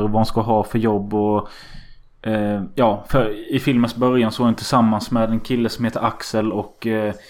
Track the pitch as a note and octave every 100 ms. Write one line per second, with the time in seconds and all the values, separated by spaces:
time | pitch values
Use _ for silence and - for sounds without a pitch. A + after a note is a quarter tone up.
0 | G#2 G#2 A2 - G#2+ A2 G2+ A#2 A2+ G#2
1 | G2+ G#2+ G#2 G#2 G2+ - - - - -
2 | - _ A2+ G#2+ G#2 G#2 F#2+ - A#2 G2+
3 | - C3+ A2 G#2 - C3+ C#3+ A#2+ A#2 A#2
4 | B2+ B2+ A2+ A2+ A#2+ A2+ - C3 A2+ G#2+
5 | - A#2+ A2 A2+ - B2+ A2+ - A#2 -
6 | A#2 - - A2 G#2+ G2 G2 - A2+ A2
7 | G#2+ G2+ -